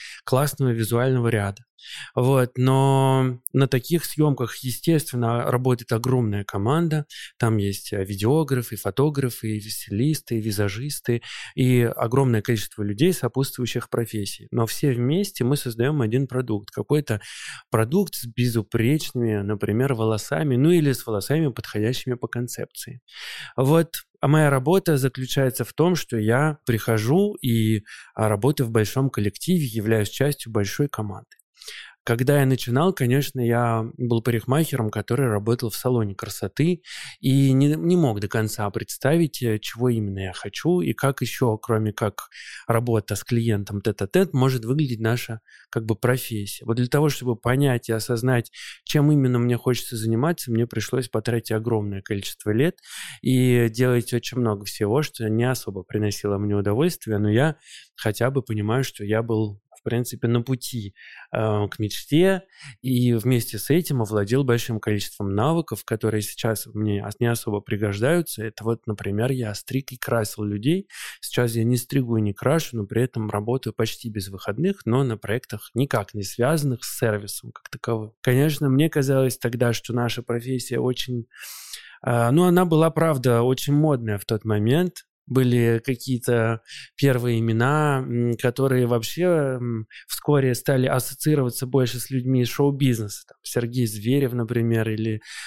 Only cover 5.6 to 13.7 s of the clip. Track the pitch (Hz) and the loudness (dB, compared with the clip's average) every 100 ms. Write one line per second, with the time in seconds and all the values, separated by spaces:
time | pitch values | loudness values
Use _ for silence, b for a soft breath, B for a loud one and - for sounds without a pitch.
5.6 | 127 123 - 113 120 127 113 101 98 101 | 2 0 0 -2 2 2 2 -2 -4 -2
6.6 | 104 156 170 151 147 B B B 117 110 | 0 2 2 0 -4 B B B 2 2
7.6 | 101 95 - 104 95 95 107 156 151 127 | 0 -4 -6 -4 -4 0 2 2 2 -2
8.6 | 117 104 101 98 147 143 131 - 113 107 | -4 -6 -6 0 0 0 -4 -4 -6 -6
9.6 | 107 - - 104 139 156 - 117 110 101 | -6 -10 -6 0 0 0 -2 -4 -2 -2
10.6 | 101 98 143 - - 117 B B B - | -2 -4 -8 -8 -2 -2 B B B 0
11.6 | 127 123 120 - 120 127 135 113 104 113 | 4 4 4 0 0 2 4 2 2 -2
12.6 | - - 101 101 175 180 120 - 135 - | -2 -6 -4 2 2 2 -2 -2 -4 -2
13.6 | 120 | -4